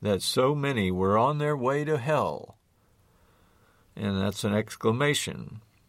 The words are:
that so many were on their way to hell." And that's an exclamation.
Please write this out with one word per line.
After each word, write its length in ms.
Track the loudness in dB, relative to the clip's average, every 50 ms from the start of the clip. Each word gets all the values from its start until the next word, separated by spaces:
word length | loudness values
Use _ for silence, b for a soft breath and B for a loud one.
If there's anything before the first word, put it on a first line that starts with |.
that 220 | 0 0 0 0 0
so 320 | 0 2 2 4 4 2
many 360 | 2 0 0 0 2 2 2
were 260 | 2 2 2 4 4
on 200 | 4 4 2 2
their 180 | 0 0 -2 -2
way 280 | 0 0 0 0 0 0
to 160 | 0 0 0
hell." 580 | 0 0 2 2 2 0 -2 -6 -10 -14 -18 _ _ _ _ b b b b b b b b b b b b b b b b b b b b b b b b
And 240 | -6 -4 -2 -2 -2
that's 240 | -2 -2 -4 -2 -2
an 120 | 0 0
exclamation. 1080 | 0 -2 -4 -6 -2 0 0 0 2 0 0 0 -2 -4 -6 -8 -10 -12 -14 -14 -18 -18 _ _ _ _